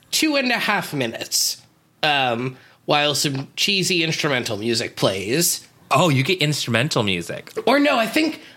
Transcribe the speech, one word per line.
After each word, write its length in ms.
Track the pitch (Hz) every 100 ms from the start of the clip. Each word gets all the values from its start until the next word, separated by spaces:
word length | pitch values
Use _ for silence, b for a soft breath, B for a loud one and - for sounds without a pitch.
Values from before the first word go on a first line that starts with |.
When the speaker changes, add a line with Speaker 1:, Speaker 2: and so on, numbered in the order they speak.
| -
Speaker 1:
two 240 | - 320
and 160 | 277 254
a 60 | 226
half 360 | - 196 -
minutes, 680 | 143 117 - - - - - - _ _ -
um, 540 | 156 143 127 117 127 127 B B
while 280 | - 147 147
some 340 | 139 151 135 143
cheesy 480 | - - 196 180 175
instrumental 540 | 160 - 151 127 113 101
music 380 | 113 113 104
plays. 720 | - 123 95 98 151 175 - - _ -
Speaker 2:
Oh, 180 | 143 175
you 140 | 131
get 160 | 135 185
instrumental 640 | 147 143 - 113 143 135
music. 500 | 104 90 85 76 - - -
Speaker 1:
Or 120 | 277
no, 180 | 294 254
I 80 | 220
think, 340 | 311 320 - B